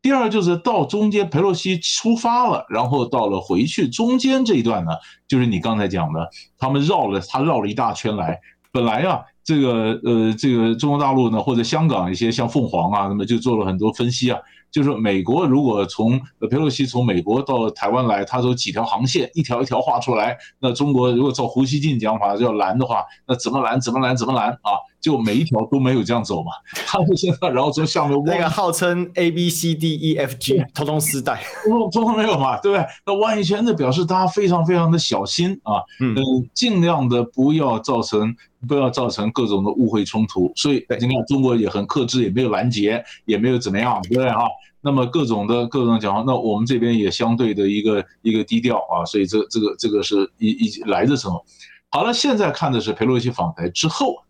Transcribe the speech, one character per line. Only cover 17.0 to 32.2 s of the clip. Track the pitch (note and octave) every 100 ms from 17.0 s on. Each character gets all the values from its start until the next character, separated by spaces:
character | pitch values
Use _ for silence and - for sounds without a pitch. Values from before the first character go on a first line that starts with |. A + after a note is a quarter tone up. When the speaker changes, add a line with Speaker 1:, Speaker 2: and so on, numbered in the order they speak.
Speaker 1:
美 | B2 F2+
国 | F2 A#2+
到 | C3+ B2+ A2
台 | - G2+
湾 | A#2+ A#2+
来， | G2+
他 | G2 B2+
走 | B2
几 | B2 -
条 | G#2
航 | A2+ G2
线， | B2+ - -
一 | E3
条 | - A#2+
一 |
条 | C3+ C3
画 | B2+ -
出 | -
来， | A2+ A2 A#2+ - _
那 | C3
中 | A#2+ C#3+
国 | C3 B2
如 | A#2+
果 | C#3+
照 | C3+ A#2+
胡 | B2+
锡 | C3 C#3+
进 | D3+ B2+
讲 | G#2+ G#2+
法 | G2+ G2+
要 | A#2+
拦 | G#2+ G#2+ B2+
的 | B2+
话， | A2 - - -
那 |
怎 | B2+ A#2
么 | C3
拦， | A#2 B2
怎 | B2
么 | B2+
拦， | B2+ B2+
怎 |
么 | A#2
拦 | B2+ G#2+ -
啊？ | - G2 - _
就 | - C#3
每 | A2 A2
一 |
条 | E3 B2+ A2+
都 | C#3
没 | C3
有 | C3
这 | G2
样 | A#2+
走 | A2+ F2+
嘛， | E2 - - -
他 | - G3
就 | E3+
现 | F3+ F#3 -
在， | F3+
然 | -
后 | D3+
从 | C#3+ D#3
下 | F3+ D3
面 | C#3+
弯 | D3
Speaker 2:
那 | F3+
个 | E3
号 | D#3+ F#3
称 | E3 F3+ F3 F3
A | F3+ F3
B | E3 F3
C | E3 E3
D | D#3 D#3+
E | D#3 D#3 D3+
F | C3+
G | B2 -
Speaker 1:
对。 | C3+ B2+
Speaker 2:
通 | -
通 | D3 D#3
失 | D3+ C#3
败。 | A#2+ A#2+ - -
Speaker 1:
通 | G#3+ A3+
通， | G#3+
通 | F#3+
通 | A3
没 | A3